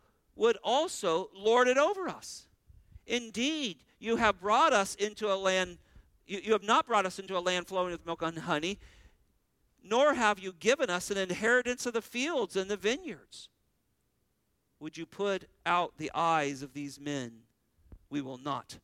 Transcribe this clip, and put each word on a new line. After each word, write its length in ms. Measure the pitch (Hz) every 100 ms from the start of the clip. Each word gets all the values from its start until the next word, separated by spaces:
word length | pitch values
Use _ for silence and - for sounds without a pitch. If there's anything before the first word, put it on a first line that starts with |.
| _ _ _ -
would 220 | 220 -
also 680 | 202 262 349 - 185 165 180
lord 340 | 196 208 240 247
it 120 | 262
over 280 | 320 392 339
us. 400 | - - - - _ _ - _ - -
Indeed, 760 | 240 226 208 269 311 247 - _ _
you 200 | 214 226
have 220 | 220 196
brought 320 | 196 233 311
us 220 | 226 196
into 400 | - 208 208 214
a 20 | 196
land, 440 | 190 185 180 175 _ - _ _ -
you, 120 | 190
you 80 | 185
have 80 | 214
not 240 | 202 269 311
brought 220 | 214 185
us 100 | 190
into 180 | 185 190
a 40 |
land 260 | 180 180 175
flowing 260 | 190 180
with 140 | 165 170
milk 160 | 165
and 160 | 165 165
honey, 400 | 160 151 170 202 - - - _ _ _ _ _ _ _
nor 300 | 180 233 294
have 240 | 247 214 190
you 160 | 190
given 380 | 170 190 285 240
us 180 | 180 -
an 80 | 196
inheritance 680 | 185 175 220 247 240 247 247
of 60 |
the 100 | 226
fields 520 | - 240 294 302 196 190
and 140 | 190
the 80 | 202
vineyards. 720 | 196 294 339 165 _ - - _ _ _ _ _ _ _ _ _ _ _ _ _
Would 160 | 156 160
you 120 | 160
put 380 | - 202 190 - _ 170
out 320 | 175 175 -
the 140 | 156
eyes 480 | - 165 160 143 135
of 120 | 139
these 260 | 143 143 135
men? 420 | 143 143 120 113 _ _ _ _ _ - _
We 100 | 143
will 160 | 131 127
not 400 | 143 131 - -